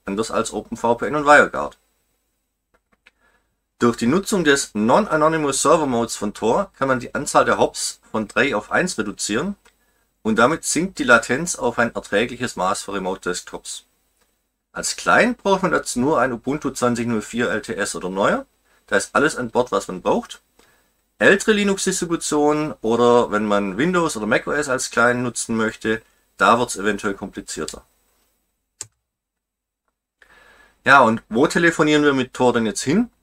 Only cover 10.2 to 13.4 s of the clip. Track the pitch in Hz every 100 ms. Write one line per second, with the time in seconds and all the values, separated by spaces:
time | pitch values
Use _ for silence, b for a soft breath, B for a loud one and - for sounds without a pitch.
10.2 | 110 110 120 160 - 151 190 - 131 117
11.2 | - 165 170 - 123 117 117 101 - 101
12.2 | 120 120 120 - 92 104 - 98 92 92
13.2 | - 90